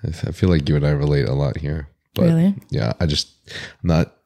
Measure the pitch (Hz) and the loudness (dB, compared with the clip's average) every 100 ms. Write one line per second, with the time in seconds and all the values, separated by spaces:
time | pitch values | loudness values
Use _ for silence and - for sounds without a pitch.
0 | - 80 - 78 95 85 69 73 73 73 | -6 -6 -8 0 2 4 2 2 2 0
1 | 73 71 60 69 69 57 69 78 71 _ | 0 0 0 0 -2 -2 -6 -6 -8 _
2 | _ - 170 165 180 196 - - 57 - | _ 0 2 4 2 0 -6 -4 -2 -2
3 | 82 73 - _ - - - - 90 82 | -2 -2 -4 _ -18 -16 -16 -8 0 2
4 | 80 _ | 0 _